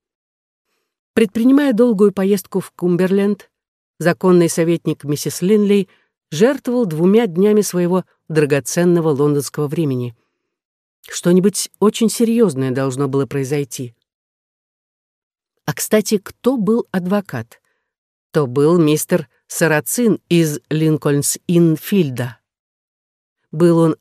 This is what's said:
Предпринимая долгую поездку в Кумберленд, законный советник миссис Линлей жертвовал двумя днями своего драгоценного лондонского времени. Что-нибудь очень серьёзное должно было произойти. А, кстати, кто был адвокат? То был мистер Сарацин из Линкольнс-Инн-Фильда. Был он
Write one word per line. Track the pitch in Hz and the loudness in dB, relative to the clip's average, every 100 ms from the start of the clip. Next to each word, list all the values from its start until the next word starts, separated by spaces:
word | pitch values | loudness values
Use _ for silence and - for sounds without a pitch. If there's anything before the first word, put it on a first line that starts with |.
| _ _ _ _ _ _ _ _ _ _ _ | _ _ _ _ _ _ _ _ _ _ _
Предпринимая | - 220 220 247 277 285 | 0 0 2 2 4 2
долгую | 214 247 196 208 | 2 2 2 2
поездку | 190 190 202 - 190 | 2 -2 -2 -4 -8
в | - | -8
Кумберленд, | - 180 175 185 196 202 202 - _ _ _ _ - | -6 -2 0 0 0 0 -4 -10 _ _ _ _ -4
законный | 160 165 185 180 165 | -2 0 4 4 4
советник | - 165 165 160 151 | 0 -2 -2 -4 -6
миссис | 143 147 151 - | -6 -6 -6 -4
Линлей | 180 214 202 202 185 _ _ _ _ | 0 2 2 0 -2 _ _ _ _
жертвовал | 151 233 285 - 247 214 | 0 0 0 -4 -2 -2
двумя | 156 175 214 226 | 0 2 2 0
днями | 165 208 208 | 0 2 2
своего | 202 180 175 185 - _ - | 0 -2 0 -2 -4 _ -6
драгоценного | 156 147 143 - 170 175 175 160 | -2 0 0 -2 0 2 2 2
лондонского | 135 147 143 - - 147 | 0 0 0 -4 -6 -6
времени. | 160 151 127 123 117 _ _ _ _ _ _ _ _ - | -4 -4 -4 -6 -12 _ _ _ _ _ _ _ _ -16
Что-нибудь | - 175 185 196 - - - | -4 0 2 2 -2 -8 -2
очень | 208 - 220 | -2 0 -2
серьёзное | - 226 233 208 131 131 | 0 0 2 2 0 -4
должно | 127 135 127 143 | -2 -4 -2 -2
было | 139 135 | -2 -2
произойти. | 139 131 147 139 - 123 - _ _ _ _ _ _ _ _ _ _ _ _ _ _ _ _ | -4 -4 -4 -6 -10 -14 -16 _ _ _ _ _ _ _ _ _ _ _ _ _ _ _ _
А, | - | -10
кстати, | - - 214 208 208 | -8 -2 0 0 -2
кто | - - 240 269 | -4 -6 -2 0
был | 190 233 - | 0 0 -2
адвокат? | 190 180 202 196 123 113 _ _ _ _ _ _ _ _ | -6 -2 -4 -4 -10 -12 _ _ _ _ _ _ _ _
То | 160 135 | -2 -2
был | 123 147 175 | 2 2 4
мистер | 151 156 - 175 147 _ - | 2 0 0 -4 -4 _ -14
Сарацин | - 165 151 - - 233 165 - | -2 0 0 -2 -2 0 0 0
из | 170 160 147 - | 0 0 -4 -6
Линкольнс-Инн-Фильда. | 156 156 151 151 143 - - - 170 170 156 - 202 147 120 123 113 _ _ _ _ _ _ _ _ _ _ _ | -2 0 0 0 -2 -2 -6 -2 2 2 0 -2 0 0 -4 -8 -10 _ _ _ _ _ _ _ _ _ _ _
Был | 156 175 165 | 0 2 4
он | 165 151 | 2 0